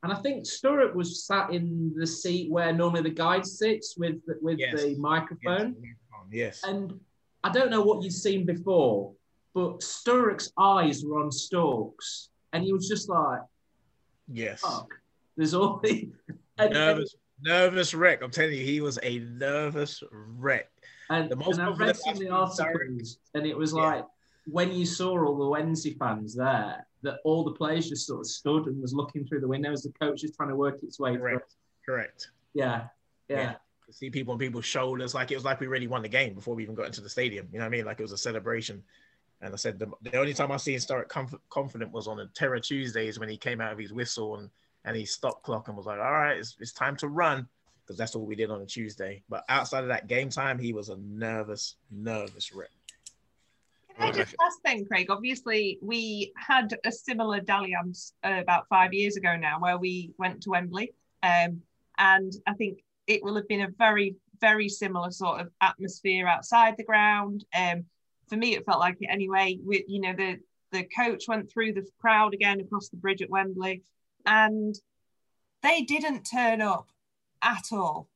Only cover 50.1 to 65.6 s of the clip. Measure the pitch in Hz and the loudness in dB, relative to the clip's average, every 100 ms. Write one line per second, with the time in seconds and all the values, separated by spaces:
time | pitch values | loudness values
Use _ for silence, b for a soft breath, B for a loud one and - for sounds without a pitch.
50.1 | 120 135 120 135 127 120 110 104 95 101 | -2 -2 -2 -2 -2 -4 -6 -8 -12 -12
51.1 | 104 113 113 107 104 - - _ 104 110 | -6 -4 -4 -6 -6 -8 -12 _ -10 -6
52.1 | 110 101 101 - 95 90 _ - - - | -6 -6 -10 -12 -10 -16 _ -20 -20 -20
53.1 | _ _ _ _ _ _ _ _ - 453 | _ _ _ _ _ _ _ _ -2 0
54.1 | 403 - - 339 359 294 240 196 196 185 | 2 0 4 2 2 -2 -2 0 0 2
55.1 | 196 240 254 - 214 202 190 202 233 226 | 0 -2 -6 0 0 0 -2 -4 -4 -4
56.1 | 208 196 - - 269 220 233 220 226 - | -4 -6 -10 2 4 4 -2 -4 -6 -6
57.1 | 240 226 202 196 202 196 180 175 180 - | -2 0 0 2 0 0 -4 -4 -8 -14
58.1 | _ 190 190 180 175 - 190 180 190 202 | _ -2 -2 4 2 4 6 6 4 0
59.1 | 202 185 170 156 156 180 180 185 180 170 | 2 0 0 0 0 0 2 0 -4 -8
60.1 | - 185 - 208 180 180 180 233 - _ | -4 -4 -4 -2 0 0 -4 -6 -8 _
61.1 | _ 185 175 170 175 - _ _ - 196 | _ 4 4 4 0 -12 _ _ 4 8
62.1 | 190 190 190 - 202 214 190 _ _ - | 8 6 -4 -4 -2 -2 -4 _ _ 0
63.1 | 214 196 208 202 208 196 185 220 208 202 | 0 2 -4 0 -2 -2 4 6 6 2
64.1 | 190 _ - 220 214 202 202 196 185 175 | -2 _ 2 4 4 2 -2 -4 -2 -4
65.1 | 180 185 - 175 _ | -4 -2 -2 -6 _